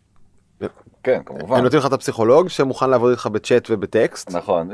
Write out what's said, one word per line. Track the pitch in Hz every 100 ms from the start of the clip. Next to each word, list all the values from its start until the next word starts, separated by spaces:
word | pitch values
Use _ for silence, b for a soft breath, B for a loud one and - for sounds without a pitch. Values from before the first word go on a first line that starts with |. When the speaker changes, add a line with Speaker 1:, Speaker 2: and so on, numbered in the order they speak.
| _ _ - _ _ - 101 _ - _
Speaker 1:
כן, | - 110 -
כמובן. | - 95 127
Speaker 2:
הם |
נותנים | 123 151
לך | 135
את |
הפסיכולוג | 131 - 117 110 139 180
שמוכן | - 139 123 135
לעבוד | 127 123
איתך | 120 120
בצ'אט | 104 - 123 -
ובטקסט. | 110 98 107 - - - 87
Speaker 1:
נכון, | 95 87 85